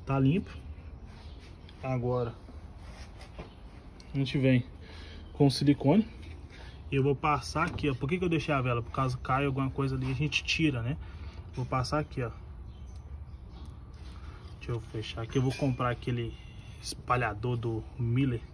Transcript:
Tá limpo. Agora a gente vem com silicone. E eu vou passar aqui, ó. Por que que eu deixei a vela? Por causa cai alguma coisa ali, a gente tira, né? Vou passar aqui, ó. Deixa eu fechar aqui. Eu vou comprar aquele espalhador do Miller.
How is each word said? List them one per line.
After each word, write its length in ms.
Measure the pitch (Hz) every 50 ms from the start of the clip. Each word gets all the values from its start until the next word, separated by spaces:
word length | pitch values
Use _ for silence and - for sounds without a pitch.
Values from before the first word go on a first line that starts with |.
| -
Tá 140 | - 135 135
limpo. 320 | 135 135 160 196 - - - - - - - - - - - - - - - - - - - - - - - - - - - - -
Agora 500 | 131 131 127 117 123 123 123 120 113 - - - - - - - - - - - - - - - - - - - - - - - - - - - - - - - - - - - -
a 60 | - 139
gente 180 | 135 131 -
vem 280 | 147 131 131 127 123 - - - - - - - - - - - - - - -
com 140 | - - 139
silicone. 600 | 127 - 143 143 143 - 113 135 165 220 220 - - - - - - - - - - - - - - - - -
E 60 | 139
eu 80 | 135 131
vou 100 | 143 139
passar 520 | 131 - 151 147 143 - - - 151 165
aqui, 220 | 175 - - 147 147
ó. 60 | 135
Por 140 | - 143 135
que 100 | 180 180
que 60 | 185
eu 40 | 175
deixei 240 | 165 151 - -
a 80 | 147 135
vela? 220 | 127 127 120 120
Por 80 | 117 -
causa 260 | - - 135 127 127 123
cai 280 | - - 131 135 143
alguma 240 | 143 131 135 135 131
coisa 240 | 131 - 139 135 135
ali, 160 | 131 127 131
a 40 | 135
gente 280 | 123 151 143 - -
tira, 400 | - - - - 160 151 131 120
né? 140 | 113 120 - - - - - - - - - - - - -
Vou 100 | - 123
passar 360 | - 135 131 123 - 143 151
aqui, 200 | 151 - - 139
ó. 100 | 123 113 - - - - - - - - - - - - - - - - - - - - - - - - - - - - - - - - - - - - - - - - - - - - - -
Deixa 140 | - -
eu 80 | 120 113 - -
fechar 300 | - 110 104 - - 120
aqui. 160 | 113 113 - 139
Eu 40 |
vou 100 | 127 135
comprar 360 | 127 - 151 135 123 - 127 123
aquele 480 | 120 - - 131 120 120 117 113 - - - - - - - - - -
espalhador 720 | - - - - - - 123 127 120 110 104 104 117 123 123
do 260 | 117 113 117 113 107 107 - - -
Miller. 440 | 120 117 120 127 139 131 120 110 - -